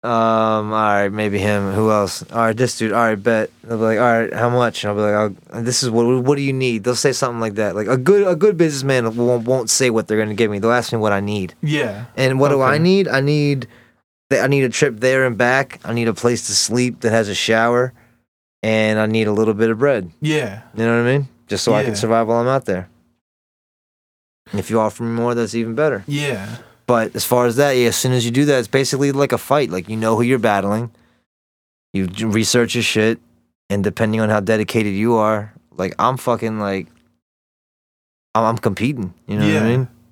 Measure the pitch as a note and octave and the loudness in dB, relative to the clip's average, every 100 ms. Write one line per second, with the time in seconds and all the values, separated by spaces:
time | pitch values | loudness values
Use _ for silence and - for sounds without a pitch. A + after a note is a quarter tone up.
0 | A#2 A#2 A2+ A2+ A2 A2 G#2+ A2 G#2+ G2+ | -2 0 2 2 2 0 -2 0 2 2
1 | G2+ G#2 G#2+ G2 G2+ G#2 G2+ G2 A2 G#2+ | 0 -2 -2 0 0 0 0 0 2 2
2 | G2 - - A#2 A2+ A2 B2+ - A2+ G#2+ | 0 -4 -8 -2 0 0 -2 -2 -2 2
3 | A#2 G#2+ G#2+ A2+ G#2+ _ - A2+ A2 A2 | 0 0 0 0 -2 _ -10 -2 0 2
4 | B2 A2+ A2+ - A#2+ B2 A#2+ - G#2 G#2 | 2 2 0 -2 0 2 0 -2 -4 0
5 | G#2+ G#2 G#2+ F#2+ _ - A#2 A#2+ B2+ A2+ | 0 2 0 -4 _ -8 -4 -2 0 0
6 | A#2 B2+ B2+ C#3+ C#3 C3+ B2+ A2+ G#2+ B2 | 2 0 0 0 0 -2 -2 -2 -2 0
7 | C#3+ B2+ C3 A#2 A2+ G2+ G#2 G2 G#2 B2+ | 0 0 -4 -2 -4 -2 -2 -2 -2 0
8 | C3 G3+ G3 E3+ G#3+ E3+ E3 C#3+ C3+ C3 | 4 4 4 2 2 2 0 0 0 2
9 | A2+ A2+ A#2+ B2 A2+ C3 A2 - B2+ A2 | 0 0 0 0 0 -2 0 0 2 0
10 | - G#2+ G#2+ G#2+ A2+ G#2 A2+ A#2+ A#2 A#2 | 0 0 0 0 0 0 0 0 0 -2
11 | G#2+ G2+ G2+ G#2 F2+ - D3+ D3+ B2 G2+ | 0 0 -2 -4 -6 -6 -4 -2 -4 -6
12 | A#2+ - C3 C3 C#3+ C#3+ C3 D3 E3+ G3 | -12 -2 0 2 2 4 2 4 4 2
13 | F#3 C3+ C#3 D3+ D3 C#3 A#2 - _ _ | 2 0 0 2 0 -2 -6 -18 _ _
14 | _ _ _ B2+ B2+ C#3 C3 - D3 A2 | _ _ _ 0 2 2 2 2 0 2
15 | B2+ C3 C3 G#2+ B2 C3+ C#3 - - A#2 | 2 2 0 2 2 2 -2 -8 -6 -2
16 | A#2 G2+ A#2+ A#2+ - G#2 - A#2 B2 - | -2 0 0 0 -2 -2 0 0 0 -2
17 | A2+ A2+ G#2 F#2+ - A2+ A#2 A#2+ B2+ - | 0 0 0 -4 0 2 4 2 0 -6
18 | _ _ _ _ _ _ A2 A2 G#2+ G#2+ | _ _ _ _ _ _ -2 0 2 2
19 | G#2+ A2 G#2+ G#2 A2 G#2 A2+ A2+ C#3+ B2 | 0 0 0 2 0 2 0 2 0 0
20 | F2+ - D3+ D3+ A#2+ G2+ - G#2+ A#2 A#2 | -4 -6 -2 -2 -4 -10 -14 -4 0 2
21 | A#2+ C#3 C3+ _ _ G2+ - G#2+ G#2+ G#2 | 2 0 -2 _ _ -4 0 2 0 -2
22 | A2+ A#2 A2 A#2 A#2+ C3+ A#2+ F#2 F#2 _ | 0 0 2 0 0 -2 -2 -6 -6 _
23 | _ _ _ _ _ _ _ _ _ _ | _ _ _ _ _ _ _ _ _ _
24 | _ _ _ _ _ G2+ F#2 A2+ G#2+ - | _ _ _ _ _ -8 -2 0 0 -2
25 | A#2 A#2 A#2+ A#2+ A2 A2+ A2+ A2+ D3+ A2 | -6 -2 -2 -2 -2 -4 -4 -2 -2 -2
26 | G2 C#3+ D3 A2 G2+ A#2+ - _ - A#2+ | -4 -4 -4 -6 -8 -14 -18 _ 0 0
27 | A2 A2+ - B2 B2 A2+ C#3+ B2+ A#2+ - | 0 -4 -2 0 2 2 2 2 2 0
28 | C3 B2+ A#2 A#2+ D3 C3+ A#2+ C3+ C3+ C3+ | 0 0 0 0 2 2 0 -2 0 0
29 | C#3 C#3 C#3 A#2+ - C#3+ C3 F2+ F2+ A2 | 0 0 0 0 0 0 0 -4 -6 -4
30 | A2 A2+ A#2+ C3 A2 G2+ G2 G#2+ A#2+ _ | 0 2 2 2 2 0 0 -4 -6 _
31 | _ _ _ _ _ _ _ _ _ G2 | _ _ _ _ _ _ _ _ _ -4
32 | F#2 F#2+ A2 G#2 G#2+ B2 A#2 A#2+ A2 A2 | -4 -4 -2 0 2 0 0 -2 -2 0
33 | G#2+ A#2 _ _ _ _ _ G2+ G2+ - | 0 0 _ _ _ _ _ -2 -2 -2
34 | A2 A2 A2 G#2+ G2 A2 G#2+ A#2 G#2 G2 | -2 0 0 0 0 0 0 0 0 0
35 | A2+ A#2 G#2+ G#2+ G#2+ - _ - G2+ - | 0 2 2 0 -4 -16 _ -6 -6 0
36 | A2+ C3 - A#2 A2+ A2 G2+ F#2+ E2+ _ | -2 0 -2 -2 -2 -4 -4 -4 -8 _
37 | _ _ _ _ _ _ _ _ _ _ | _ _ _ _ _ _ _ _ _ _
38 | _ _ _ A2 A2+ A#2 - F#2+ A#2+ C#3 | _ _ _ 4 4 4 -2 0 -2 -2
39 | F#2 - - G#2 G2+ G#2 A2 B2 B2+ _ | -8 -12 -8 0 2 2 2 0 -2 _
40 | _ | _